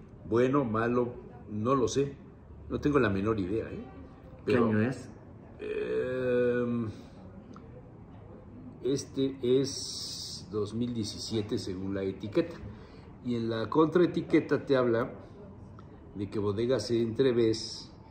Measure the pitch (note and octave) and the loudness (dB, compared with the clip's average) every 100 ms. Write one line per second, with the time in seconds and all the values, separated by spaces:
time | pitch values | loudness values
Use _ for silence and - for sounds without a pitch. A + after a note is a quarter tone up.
0 | - - E2+ A2+ B2+ C#3+ B2 A2 A#2 B2 | -18 -16 0 4 6 4 2 2 2 2
1 | B2 - - - - G#2 A2+ C3+ G#2+ C3 | 0 -4 -14 -16 -10 -2 2 4 4 2
2 | C#3 - - - - - - B2 G2+ C#3+ | 0 -4 -16 -20 -18 -18 -6 -2 2 4
3 | A2 F#2+ G#2 G#2+ F2+ A2 D#2 C3+ B3 - | 4 4 2 0 0 -2 -2 -8 -10 -14
4 | - - - - - B2+ A#2 G#2+ A#2 C#3+ | -16 -18 -18 -10 2 4 6 4 2 0
5 | - - - - - - - A#2 B2 B2 | -10 -16 -18 -20 -18 -12 -6 -4 -2 0
6 | B2+ B2+ B2+ B2 B2 B2 A#2+ A#2+ A2 - | 0 0 2 4 4 4 2 0 -2 -6
7 | - - - - - - - - - - | -14 -18 -18 -18 -18 -18 -16 -18 -18 -20
8 | - - - - - G2+ - - B2 C#3 | -18 -18 -18 -18 -18 -16 -16 -6 -2 -2
9 | - C3+ C3+ - B2 C3 C3+ - - - | -2 -2 -2 0 2 4 4 -2 -8 -8
10 | - - - - - G#2 G2+ A2+ A#2+ A#2 | -10 -10 -10 -12 -6 -4 -2 -2 -2 -2
11 | G2+ F2 - A2 G2+ A#2 G#2 F#2 F#2+ G2 | -4 -6 -4 -4 -2 -4 -4 -6 -4 -2
12 | F#2+ F#2+ G#2 E3+ E3 - - - - - | -2 -4 -2 0 0 -4 -12 -14 -16 -18
13 | - - B2 A#2+ A2+ A2+ A2 D3+ D#3+ F3 | -18 -10 -4 -2 0 -2 2 4 6 6
14 | E3+ E3+ - D#3+ - C#3+ - C3 A#2+ A2+ | 4 2 2 2 4 0 4 4 6 2
15 | B2 - - - - - - - - - | 0 -6 -16 -18 -18 -18 -18 -18 -18 -18
16 | - G2 G2+ A2 G2+ G2+ A#2+ B2+ G#2+ A#2 | -14 -8 -4 -2 0 0 2 2 2 2
17 | A#2 A2+ C3+ A#2 A2+ A2 - - - - | 2 4 4 6 4 2 -4 -10 -14 -18
18 | - | -20